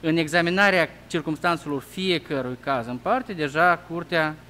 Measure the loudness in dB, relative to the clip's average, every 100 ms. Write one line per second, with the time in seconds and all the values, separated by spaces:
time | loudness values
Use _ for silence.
0 | 0 0 2 2 2 4 4 4 2 -2
1 | -6 -4 -4 -2 0 -2 -2 -6 -6 -4
2 | 0 0 -2 -4 -4 -6 -2 -2 -2 -6
3 | -2 -2 -2 -6 -4 2 4 2 -2 -10
4 | -2 0 0 -4